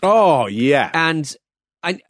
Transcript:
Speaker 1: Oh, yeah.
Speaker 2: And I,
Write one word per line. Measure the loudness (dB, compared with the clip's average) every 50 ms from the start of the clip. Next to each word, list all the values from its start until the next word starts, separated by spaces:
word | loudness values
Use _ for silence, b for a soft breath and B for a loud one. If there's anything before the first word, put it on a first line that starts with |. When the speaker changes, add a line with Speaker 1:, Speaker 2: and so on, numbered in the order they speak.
| 0
Speaker 1:
Oh, | 2 2 4 4 4 2 2 0 -2
yeah. | -4 -2 0 2 2 2 0 -2 -2
Speaker 2:
And | -2 -2 -2 -2 -4 -6 -10 -12 _ _ _ _ _ _ _ _ _
I, | -10 -10 -10 -10 _ _